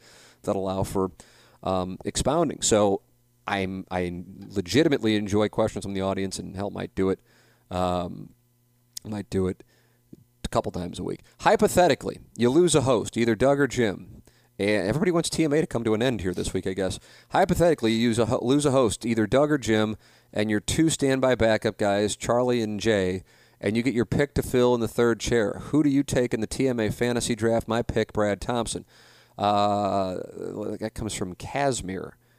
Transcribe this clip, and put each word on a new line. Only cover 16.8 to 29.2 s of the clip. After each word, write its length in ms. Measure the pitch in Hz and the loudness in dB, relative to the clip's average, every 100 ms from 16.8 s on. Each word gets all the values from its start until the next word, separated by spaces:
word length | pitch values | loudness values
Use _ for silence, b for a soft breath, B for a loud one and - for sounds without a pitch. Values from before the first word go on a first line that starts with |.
| 95 - B B B | -4 -4 B B B
Hypothetically, 640 | 151 185 170 170 147 113 | 0 2 4 2 2 2
you 60 | 113 | 2
use 200 | 120 110 | 2 2
a 80 | 110 | 0
ho-, 140 | 123 | 0
lose 220 | 120 143 | 2 2
a 60 | 143 | 2
host, 340 | 131 117 - | 2 2 0
either 220 | 120 113 104 | -2 0 2
Doug 240 | 127 147 | 2 2
or 80 | 147 | 0
Jim, 380 | 107 107 107 104 b b b | 2 2 2 -4 b b b
and 180 | 104 107 | -4 0
your 100 | 104 | 0
two 300 | - - 160 | 0 2 2
standby 440 | - 135 131 131 | 2 0 2 2
backup 420 | 120 113 110 110 - | 2 2 2 0 0
guys, 360 | 104 101 104 | 0 2 0
Charlie 480 | - - 120 123 123 | -2 0 2 2 0
and 160 | 107 104 | -2 -2
Jay, 460 | 107 104 92 95 - b b b | 2 2 2 -4 -8 b b b
and 160 | 104 113 | -2 0
you 60 | |
get 120 | 123 | 0
your 100 | 113 | 0
pick 300 | 110 - 143 | 0 0 0
to 80 | - | -2
fill 320 | - 127 123 | 0 2 4
in 60 | 123 | 2
the 60 | 107 | 0
third 320 | - 120 110 | 2 2 2
chair. 360 | - 120 101 92 - | 0 0 0 -4 -2
Who 120 | 147 | 2
do 60 | 151 | 2
you 140 | 139 | 2
take 300 | 139 131 123 | 0 0 0
in 60 | 113 | -2
the 60 | 110 | -4
T 220 | - 131 | -2 0
M 100 | 120 | 0
A 120 | 107 | -2
fantasy 440 | - 120 120 - | 0 0 0 -2
draft? 340 | 113 113 113 - | -2 0 0 0
My 140 | 117 | -4
pick, 300 | 117 113 110 | -2 -2 -2
Brad 280 | - 104 98 | 0 -2 -2
Thompson. 440 | - 120 110 - - b b b | -2 -2 -2 -6 -12 b b b